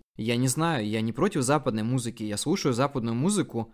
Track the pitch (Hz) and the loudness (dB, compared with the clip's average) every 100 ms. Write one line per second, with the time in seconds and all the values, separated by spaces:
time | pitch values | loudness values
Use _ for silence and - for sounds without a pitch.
0 | _ - 113 120 131 143 165 143 107 110 | _ -6 0 2 2 2 0 0 0 0
1 | 113 113 196 156 123 147 135 107 110 131 | -2 0 0 2 2 2 2 -2 0 -2
2 | 117 117 107 104 143 190 147 117 139 139 | -2 -6 -6 -4 -2 0 2 2 0 0
3 | 117 117 170 208 - 117 113 | -2 0 0 0 -2 -4 -6